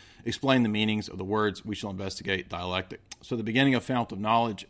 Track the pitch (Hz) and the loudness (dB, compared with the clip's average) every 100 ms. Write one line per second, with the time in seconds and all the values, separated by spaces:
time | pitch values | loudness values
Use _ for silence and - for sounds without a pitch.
0 | - - - - 135 131 117 107 107 107 | -20 -10 -6 -2 4 4 4 4 2 0
1 | 101 92 95 107 107 92 - 104 104 95 | -4 -8 -2 0 0 0 -6 -8 -6 -6
2 | 98 - 101 95 - 85 90 92 92 - | -8 -6 -4 -4 -4 -8 -4 -4 -4 -10
3 | _ - - 120 107 117 139 127 - 127 | _ -18 -6 -4 0 4 4 4 0 -2
4 | 113 98 107 117 117 98 | -2 -2 2 2 2 -2